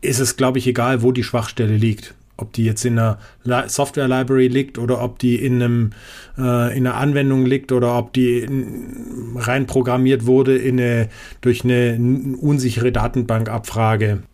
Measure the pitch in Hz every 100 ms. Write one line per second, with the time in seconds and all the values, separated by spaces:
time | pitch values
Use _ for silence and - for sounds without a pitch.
0 | - 120 131 - 131 131 123 123 120 131
1 | 117 123 110 120 113 - 110 107 113 104
2 | - - _ - 107 - 113 107 123 117
3 | 113 104 - - 123 123 127 - 139 -
4 | 135 127 123 135 127 123 135 - 117 117
5 | 120 110 123 120 135 123 120 120 113 -
6 | - - - - 127 123 120 127 127 113
7 | 139 143 139 135 127 135 - 127 123 120
8 | 117 131 127 120 113 135 110 - - -
9 | - - 113 120 113 131 135 135 123 127
10 | 131 131 113 127 131 131 135 127 120 117
11 | 110 - - - 123 117 123 123 120 117
12 | 120 135 139 127 151 143 127 110 120 120
13 | 113 127 117 113 113 110 - 113 113 110
14 | 107 101 -